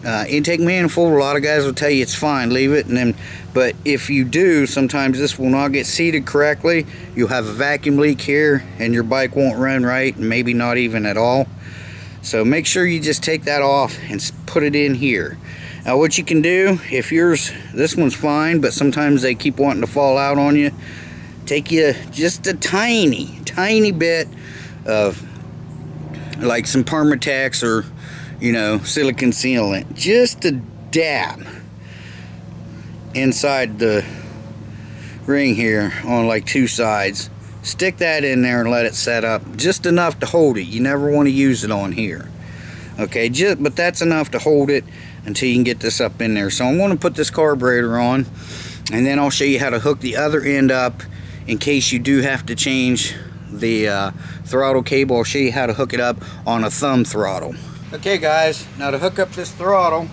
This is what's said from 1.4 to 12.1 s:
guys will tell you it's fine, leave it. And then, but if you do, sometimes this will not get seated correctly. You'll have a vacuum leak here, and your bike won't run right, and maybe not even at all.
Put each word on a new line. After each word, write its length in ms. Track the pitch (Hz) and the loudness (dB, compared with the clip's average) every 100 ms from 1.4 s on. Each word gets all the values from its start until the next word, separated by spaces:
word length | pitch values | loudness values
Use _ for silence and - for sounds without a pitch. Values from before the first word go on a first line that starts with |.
guys 220 | 147 151 | 2 2
will 80 | 139 | 0
tell 180 | 127 147 | 0 2
you 120 | 135 | 2
it's 140 | 123 - | 2 0
fine, 360 | 151 143 120 | 0 2 2
leave 200 | 127 135 | 2 4
it. 140 | 151 - | 2 2
And 100 | 123 | 2
then, 180 | 123 101 - - - | 2 -2 -8 -14 -2
but 240 | 135 123 - | 2 2 2
if 260 | 147 135 - | -2 0 2
you 140 | 143 | 0
do, 420 | 127 156 190 156 135 | 2 4 4 4 4
sometimes 520 | 139 131 143 135 131 | 2 2 2 0 2
this 200 | 143 - | -2 0
will 120 | 131 | 2
not 180 | 135 139 | 2 2
get 180 | 135 123 | 0 0
seated 400 | - 170 156 135 | 0 2 0 0
correctly. 580 | 147 147 147 165 170 151 - - | 2 2 2 2 2 -2 -12 -10
You'll 140 | - 117 | -2 0
have 180 | 131 107 | 0 -2
a 60 | |
vacuum 440 | 107 139 147 151 143 | -2 -2 0 2 4
leak 220 | 151 135 | 4 2
here, 440 | - 143 151 139 - - | 0 2 4 2 -2 -4
and 120 | 117 | 0
your 120 | 117 | 0
bike 320 | 113 131 131 139 | 0 0 0 2
won't 200 | 139 113 | 0 2
run 280 | 131 135 | 0 2
right, 320 | 123 127 131 104 | 2 2 0 0
and 120 | 110 | 0
maybe 240 | 117 120 | 0 0
not 260 | 120 120 120 | 0 2 0
even 280 | 120 110 104 | 0 0 0
at 100 | 101 | 2
all. 300 | 117 131 135 - - - - - - | 4 2 0 -6 -14 -14 -16 -16 -16